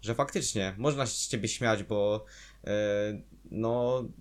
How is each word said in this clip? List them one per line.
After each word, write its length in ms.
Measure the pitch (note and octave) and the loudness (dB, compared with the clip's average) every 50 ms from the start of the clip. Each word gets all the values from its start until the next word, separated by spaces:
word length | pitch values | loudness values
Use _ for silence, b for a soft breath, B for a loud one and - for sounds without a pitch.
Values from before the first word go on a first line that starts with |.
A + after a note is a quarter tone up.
że 120 | - A2+ A#2 | -6 -4 0
faktycznie 600 | C#3+ C#3 C#3 - F#3+ B2+ - - A2 F#2+ F#2+ F#2+ G2+ | 0 0 0 0 -2 -2 0 0 0 0 -2 -2 0
można 280 | B2 D3+ C#3+ C#3 C3 | 0 0 2 2 0
się 60 | A2 | -2
z 160 | - - - - | -2 -4 -4 -2
ciebie 200 | C#3 A2 G2+ G#2+ | -2 -2 0 -2
śmiać, 340 | - - B2 A2+ A2 G2+ | -2 0 2 2 2 2
bo, 420 | G2 - A2 G#2 G2+ G#2 G#2 G#2+ - b b b b b b b - | 0 0 2 4 4 4 2 2 -2 b b b b b b b -6
e, 40 | - G#2 G#2 G#2 G#2 G#2 G#2 G#2 G#2+ G#2 - - - - - - - | -2 0 0 2 2 2 2 0 -2 -2 -6 -10 -14 -20 -20 -14 -8
no, 540 | - G#2+ A2 A2+ A#2+ B2 B2 B2 B2+ B2+ A#2+ - - - | -4 -2 0 0 2 2 2 2 2 0 -2 -4 -10 -16